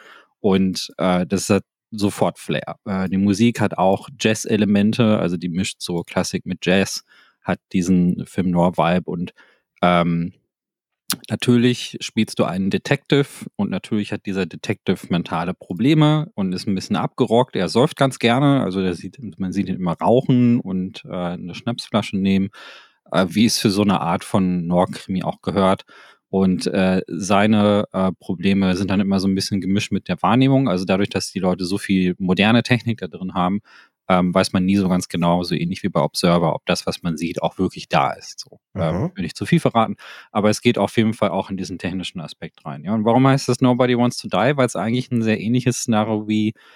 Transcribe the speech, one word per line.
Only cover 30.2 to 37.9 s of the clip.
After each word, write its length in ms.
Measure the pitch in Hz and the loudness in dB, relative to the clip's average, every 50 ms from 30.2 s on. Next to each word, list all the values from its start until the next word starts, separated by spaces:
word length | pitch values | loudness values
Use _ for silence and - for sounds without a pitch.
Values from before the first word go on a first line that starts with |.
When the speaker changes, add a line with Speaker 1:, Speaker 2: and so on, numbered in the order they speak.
Speaker 1:
Wahrnehmung. 480 | - 92 113 131 131 135 135 135 135 107 | 0 2 4 4 4 4 4 2 2 0
Also 160 | 90 90 92 | 0 -2 0
dadurch, 240 | 87 95 92 101 - | 0 0 0 0 0
dass 220 | - 95 - - | -2 -4 -6 -6
die 80 | - 98 | -6 -2
Leute 260 | 92 92 90 87 92 | 0 0 0 0 -2
so 140 | - 98 101 | -4 -4 -4
viel 340 | - - 98 95 92 90 87 - | -2 0 0 2 2 0 -2 -2
moderne 420 | 95 90 92 95 98 110 117 120 | -2 0 2 4 4 4 4 4
Technik 380 | - - 123 113 - 117 110 - | 2 2 0 0 -2 -4 -6 -6
da 80 | 92 | -8
drin 260 | 82 - 85 92 92 87 | -10 -10 -10 -10 -6 -2
haben, 280 | 95 90 90 101 107 - _ - - - _ _ _ _ - | 0 0 0 0 -2 -6 _ -20 -20 -20 _ _ _ _ 0
ähm, 220 | 92 90 90 90 87 | 2 2 4 4 2
weiß 200 | 95 95 - - | 2 2 2 0
man 120 | 92 90 | 0 2
nie 100 | 95 98 | 2 2
so 140 | 101 95 90 | 4 4 2
ganz 180 | 90 90 - | 2 0 -2
genau, 360 | - - 87 85 87 87 90 87 | -2 -4 0 2 2 2 2 0
so 100 | - 87 | -2 -4
ähnlich 280 | 73 85 87 95 - - | -4 -4 -4 -4 -4 -4
wie 60 | 90 | -2
bei 120 | - 80 | 0 0
Observer, 540 | 71 - - - - 87 87 85 85 78 - | 0 0 0 0 2 2 4 4 2 0 -2
ob 100 | - - | -2 -2
das, 220 | - 90 - - | -2 -2 -2 -2
was 160 | 92 - - - | -6 -8 -6 -6
man 120 | 87 78 | -6 -6
sieht, 240 | 76 85 82 - - 82 | -4 -6 -6 -4 -4 -4
auch 160 | 80 - - | -4 -2 -2
wirklich 300 | 92 87 - 85 - | -4 -4 -4 -8 -6
da 220 | - | -2